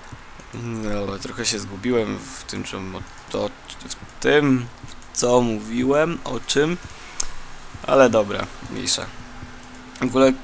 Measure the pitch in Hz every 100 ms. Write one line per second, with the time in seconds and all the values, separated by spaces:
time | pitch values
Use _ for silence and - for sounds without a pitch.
0 | - - - - - 113 117 113 107 98
1 | 101 98 127 120 113 107 98 98 120 120
2 | 104 101 - - - 101 101 98 95 95
3 | - - - 104 104 - - - - -
4 | - - 135 143 147 127 120 - - -
5 | - - 123 123 120 107 107 120 127 147
6 | 160 165 - 120 - 139 156 175 - -
7 | - - - - - - - - - 139
8 | 127 110 101 98 - - - 104 98 -
9 | - - - - - - - - - -
10 | 127 123 135 131